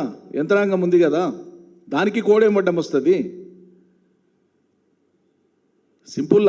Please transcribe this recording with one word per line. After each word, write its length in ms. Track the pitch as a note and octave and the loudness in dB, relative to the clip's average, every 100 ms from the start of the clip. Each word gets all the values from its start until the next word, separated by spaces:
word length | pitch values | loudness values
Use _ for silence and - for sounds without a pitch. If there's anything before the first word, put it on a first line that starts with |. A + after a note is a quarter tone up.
| B2+ - - - | -4 -10 -10 -8
యంత్రాంగం 420 | D#3+ G3+ G3+ F#3+ F3 | -2 0 0 -2 2
ఉంది 120 | F3 D#3+ | 2 2
కదా, 180 | D#3 F3 - - - - _ - | 0 -4 -6 -16 -20 -20 _ -8
దానికి 260 | C#3+ G3+ A3+ G3+ | -2 -2 -2 2
కోడేం 300 | G#3+ A3 G3+ | 4 4 2
అడ్డం 160 | F#3 E3+ | 0 -2
వస్తుంది? 340 | - C#3+ C#3 F#3 A#2+ - - - - _ _ _ _ _ _ _ _ _ _ _ _ _ _ _ _ _ _ _ _ _ _ _ - | -2 -2 0 0 -2 -10 -20 -20 -20 _ _ _ _ _ _ _ _ _ _ _ _ _ _ _ _ _ _ _ _ _ _ _ -12
సింపుల్ 360 | - D#3 G3+ | -10 2 4